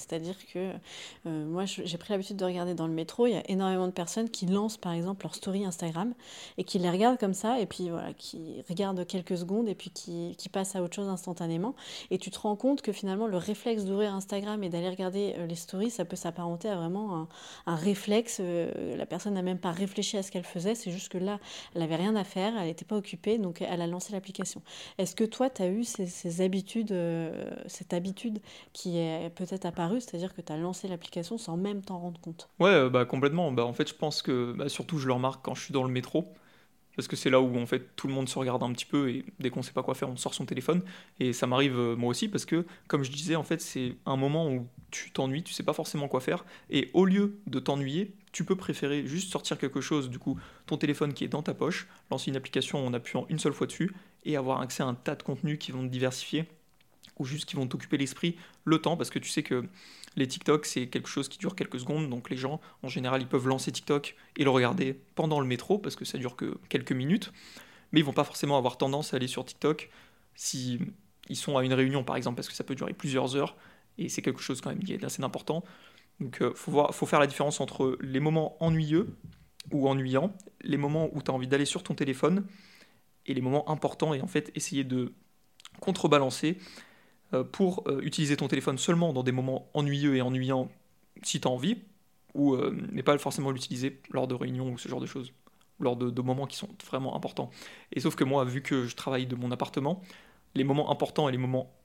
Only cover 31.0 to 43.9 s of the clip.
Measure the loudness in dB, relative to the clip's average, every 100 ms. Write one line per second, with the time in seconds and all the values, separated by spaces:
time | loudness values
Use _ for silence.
31 | -8 -6 -6 -6 -4 -2 -2 -4 -6 -8
32 | -8 -8 -12 -12 -6 6 10 10 8 6
33 | 4 4 4 4 2 4 2 2 -2 0
34 | -2 0 0 0 0 -2 -4 -4 -4 0
35 | 2 2 0 -2 -6 -6 -2 0 2 0
36 | 0 0 0 -6 -20 -20 _ _ _ -8
37 | -4 -2 6 6 6 2 0 -2 -2 -6
38 | -2 -2 -2 -2 0 0 0 -4 0 0
39 | 2 -2 -8 -4 -2 -2 -4 -4 -2 -2
40 | -4 -4 -4 -4 -4 -2 2 2 2 -8
41 | -10 -2 0 2 2 6 6 4 2 2
42 | 0 0 0 -2 2 2 2 -6 0 0
43 | 2 -2 0 0 0 -2 -2 -4 -4